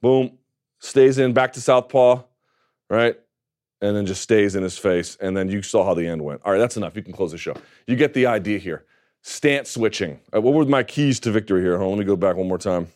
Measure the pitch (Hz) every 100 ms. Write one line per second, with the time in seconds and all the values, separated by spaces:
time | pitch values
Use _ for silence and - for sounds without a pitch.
0 | 123 131 131 - _ _ _ _ - -
1 | 131 131 131 123 127 - 120 127 127 135
2 | 123 123 123 _ _ _ _ _ _ 110
3 | 117 - _ _ _ _ _ _ 101 104
4 | 101 95 - 110 104 98 92 - 101 90
5 | 85 - 95 95 95 101 98 113 95 87
6 | 85 82 73 71 - 98 117 - 87 107
7 | - 92 90 82 - 67 - _ - 120
8 | 147 131 123 110 95 104 90 78 _ _
9 | _ _ - - 147 143 127 - 110 -
10 | 90 69 _ 107 113 147 143 139 123 -
11 | 147 127 - 107 107 95 90 87 95 101
12 | 98 98 95 87 92 90 101 90 85